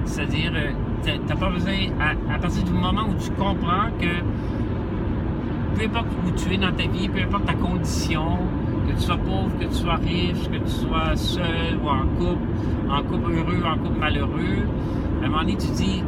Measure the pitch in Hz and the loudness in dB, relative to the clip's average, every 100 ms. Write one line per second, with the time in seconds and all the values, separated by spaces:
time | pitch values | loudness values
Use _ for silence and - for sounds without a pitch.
0 | - 147 139 147 165 160 - - - - | -4 -2 0 0 0 0 -2 -2 -2 -2
1 | 160 147 - 151 185 180 175 190 - - | -2 -2 -2 0 2 2 0 0 0 0
2 | 151 - - 147 - 147 175 175 185 196 | 0 0 0 0 0 0 2 2 2 2
3 | 214 175 - - 196 175 165 180 226 - | 0 0 -2 0 0 2 0 2 0 0
4 | 175 175 175 - - - - - - - | 0 0 0 -2 -2 -2 0 -2 -2 -2
5 | - - - - - - - - 214 - | 0 0 0 -2 -2 -2 0 0 0 0
6 | - - 180 - 180 190 185 170 175 175 | -2 0 0 0 0 2 0 0 0 0
7 | 190 190 - 202 - - 180 180 156 - | 0 0 0 0 0 0 0 0 0 0
8 | - 160 160 175 - - - - - - | 0 0 0 0 0 0 0 0 0 2
9 | - - - 196 190 - 170 - 175 160 | 0 0 0 0 0 0 0 0 0 0
10 | - 175 175 - - 175 - - - 160 | 2 2 2 0 -2 -2 -2 -2 0 0
11 | 160 156 - 165 170 165 160 160 151 139 | 2 2 0 0 0 0 0 0 0 2
12 | - - 175 175 - - - - - 143 | 2 2 0 0 -2 -2 0 0 0 0
13 | - 175 170 165 160 175 170 151 - - | 0 -2 0 0 0 0 0 0 0 0
14 | 151 151 139 - - - - - - - | 0 0 0 0 0 0 0 -2 -2 -2
15 | - - 135 156 165 196 - - 190 185 | -2 0 0 0 0 0 -2 0 0 0